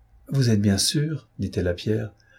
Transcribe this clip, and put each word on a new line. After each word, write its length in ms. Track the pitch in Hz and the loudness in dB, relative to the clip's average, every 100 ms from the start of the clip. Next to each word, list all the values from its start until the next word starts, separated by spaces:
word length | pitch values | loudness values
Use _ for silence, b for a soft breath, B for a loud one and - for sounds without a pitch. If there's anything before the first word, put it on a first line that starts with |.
| _ - - | _ -20 -4
Vous 180 | 139 120 | 0 2
êtes 100 | 107 | 4
bien 180 | 104 98 | 4 2
sûr, 500 | - 151 156 151 - - | 0 0 -2 -4 -10 -8
dit-elle 260 | 95 - 87 | -4 -2 -2
à 80 | |
Pierre, 380 | 85 - 110 110 b b | -2 -2 -2 -4 b b